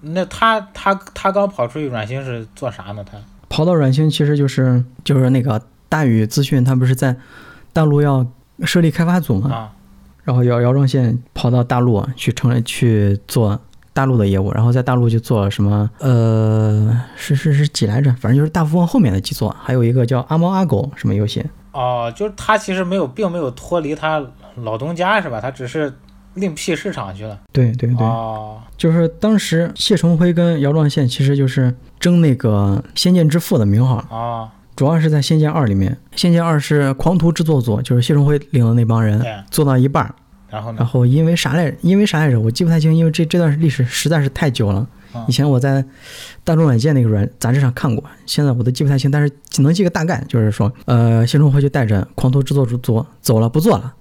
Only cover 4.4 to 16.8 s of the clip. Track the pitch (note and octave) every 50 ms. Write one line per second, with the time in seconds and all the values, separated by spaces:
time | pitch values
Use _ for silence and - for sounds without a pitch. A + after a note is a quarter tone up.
4.4 | C#3+ C3+ - - C3 B2+ B2+ B2 B2 B2 - - - - C#3 C3 C3 B2+ C3 C3
5.4 | A#2 B2+ A2 A2 - _ _ _ _ _ - D#3 D#3 C3 A2+ A2 A2 G#2+ - -
6.4 | C#3 C3 - C3+ B2 C3 C3 B2+ B2+ B2+ C3 B2+ - C3 B2 B2+ - - - -
7.4 | - - - - - - - D#3+ D#3+ D3+ C#3+ D3 D3 C#3+ C#3 C3 B2+ B2 - _
8.4 | _ _ _ - F3 D#3 - F3+ F3 D#3+ D3 E3 E3+ E3 F3 F3+ D3+ - A2+ G2
9.4 | G#2 C#3 A#2+ A2+ A2 G#2+ - - - - - - - - - _ - - B2 B2
10.4 | B2 B2 A#2+ A#2+ A#2+ A#2+ C3 C#3 C#3 C3 B2 C3+ B2+ A#2 A#2+ A#2+ - _ _ -
11.4 | - B2 A#2+ B2+ B2 B2 C3 B2 B2 B2 A#2 G2+ G2+ C#3 B2+ - - - A2+ -
12.4 | - A#2+ A#2+ B2 A2+ - - - - A#2+ A2 G#2+ G#2 G2+ G2+ G2+ - - - B2+
13.4 | A2+ G2+ G2+ - - - - - - _ _ C#3 C3+ C3+ B2+ A#2 G#2 G2+ G2 F#2+
14.4 | F#2+ G2+ - A2 A2+ A#2+ A#2+ C3 B2 B2+ B2+ B2 A#2+ A#2 A2+ A2+ A2+ - B2+ A2
15.4 | G2+ G2 G2 - G#2 G2+ G#2 G#2 G#2 G#2+ - - - C3+ B2+ A#2 A2+ A2+ A2+ A2
16.4 | A2 A2 A2 A2 A2 G#2+ G#2+ G#2+